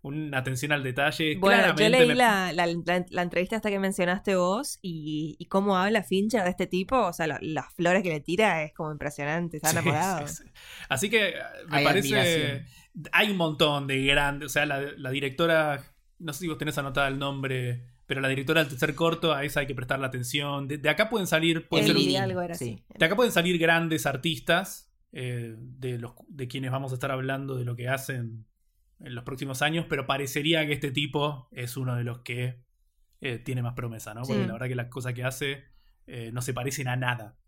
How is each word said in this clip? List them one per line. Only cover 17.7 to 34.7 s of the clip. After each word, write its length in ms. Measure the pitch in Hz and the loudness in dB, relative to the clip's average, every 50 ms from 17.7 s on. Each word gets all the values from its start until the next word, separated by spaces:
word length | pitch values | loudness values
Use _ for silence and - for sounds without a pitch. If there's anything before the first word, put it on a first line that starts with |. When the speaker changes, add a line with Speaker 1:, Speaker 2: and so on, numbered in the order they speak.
| 120 123 - - - _ _ | -4 -4 -6 -14 -20 _ _
Speaker 1:
pero 160 | _ 139 135 135 | _ -4 0 0
la 60 | 131 | 0
directora 320 | 135 135 139 131 160 165 156 | 0 0 0 2 2 2 2
del 80 | 135 | 2
tercer 240 | 127 127 - 151 143 | 0 -2 0 0 0
corto, 400 | 131 165 165 165 165 170 165 151 | 2 2 2 2 2 0 0 0
a 100 | 139 139 | 2 0
esa 160 | 147 - 151 | -2 -2 -2
hay 60 | 143 | -2
que 80 | 131 139 | -2 -4
prestarle 320 | 123 123 123 143 135 135 | -8 -4 -2 -2 -2 -2
atención. 600 | 127 123 127 123 123 - 143 143 143 143 139 139 | -4 -4 -4 -6 -2 -2 -2 -2 -2 -2 -4 -4
De, 120 | 131 147 147 | -6 -6 -2
de 100 | 131 151 | 0 0
acá 220 | 151 - 214 214 | 2 2 2 0
pueden 160 | 247 214 185 | 2 -2 0
salir, 420 | 175 - 156 160 170 165 160 160 _ | 2 2 2 4 4 2 2 0 _
puede 160 | - 160 208 | 2 4 4
ser 80 | 208 202 | 6 4
Speaker 2:
Emily 140 | 202 190 | 4 4
Speaker 1:
un 40 | 185 - | 4 2
Speaker 3:
Emily, 80 | - 190 | 2 0
Speaker 2:
algo 160 | 190 185 180 | -2 -2 -4
era 140 | 175 175 170 | -4 -6 -6
Speaker 3:
sí. 280 | 180 131 117 - - _ _ | -6 -6 -8 -8 -10 _ _
Speaker 2:
así. 100 | - - | 0 2
Speaker 1:
de 60 | 165 | 2
acá 100 | 160 196 | 2 4
pueden 160 | 196 165 160 135 | 4 2 4 4
salir 260 | 175 170 180 180 170 | 2 2 4 2 4
grandes 480 | 160 165 165 170 165 165 160 151 - | 4 6 4 4 4 2 -2 0 0
artistas, 840 | 147 135 131 - 170 160 - - - 170 175 196 190 - - - _ _ _ _ _ - | -2 -2 0 -2 -2 -2 -2 0 2 2 2 2 -2 -10 -16 -18 _ _ _ _ _ -12
eh, 420 | 156 127 123 123 120 117 117 110 110 | -8 -8 -6 -6 -6 -6 -8 -10 -14
de 400 | 127 131 127 131 127 127 123 120 | -16 -18 -14 -8 -6 -6 -4 -4
los, 140 | 117 117 - - - - | -8 -10 -12 -16 -20 -20
de 200 | 190 139 131 123 | -10 -10 -10 -6
quienes 220 | - 135 131 131 | -6 -6 -4 -2
vamos 200 | 127 135 139 131 127 | -2 -2 -2 -4 -6
a 20 | |
estar 160 | 123 - 139 | -4 -4 -2
hablando 460 | 135 131 131 131 135 135 139 135 131 | -2 -2 -2 -2 -4 -4 -4 -6 -6
de 80 | 123 123 | -4 -4
lo 100 | 123 120 | -4 -6
que 120 | 117 123 123 | -6 -4 -2
hacen 580 | 135 131 131 - 135 127 120 113 113 110 110 _ _ _ _ _ _ _ _ _ _ _ - | -2 -4 -2 -6 -6 -6 -6 -8 -8 -12 -16 _ _ _ _ _ _ _ _ _ _ _ -16
en 120 | 135 123 | -12 -12
los 100 | 117 120 | -10 -8
próximos 380 | - 131 131 147 135 131 127 147 | -8 -8 -6 -6 -6 -2 0 2
años, 240 | 151 160 165 165 - | 2 2 0 -2 0
pero 180 | 160 139 131 | -2 -4 0
parecería 600 | 123 139 139 143 131 - 151 143 156 165 160 156 | 0 -2 -2 -2 -2 -2 0 2 2 2 2 2
que 60 | 147 151 | 0 0
este 160 | 139 - 139 | -2 -2 -2
tipo 580 | 127 143 147 139 - 147 143 147 147 135 - _ - | -2 -2 -2 0 0 0 0 0 -2 -4 -12 _ -10
es 240 | - 123 120 - 139 | -8 -8 -6 -6 -4
uno 180 | 131 127 123 | -4 -2 -2
de 80 | 120 120 | -2 -2
los 140 | 120 117 120 | -4 -6 -8
que, 420 | - - 123 123 123 127 123 123 _ _ _ _ _ _ _ _ _ _ _ _ - | -8 -8 -4 -4 -4 -4 -4 -8 _ _ _ _ _ _ _ _ _ _ _ _ -6
eh, 160 | 135 120 113 | -6 -6 -6
tiene 240 | - - 127 127 120 | -6 -4 -4 -2 -2
más 100 | 120 120 | -4 -4
promesa, 380 | 123 120 120 113 110 - 110 107 | -6 -8 -8 -8 -8 -12 -12 -10
¿no? 100 | 113 123 | -10 -6
Porque 200 | - - - - | -2 0 0 0
Speaker 2:
Sí. 40 | |
Speaker 1:
la 60 | 117 - | -2 -4
verdad 160 | 113 127 | -6 -6
que 60 | 131 | -6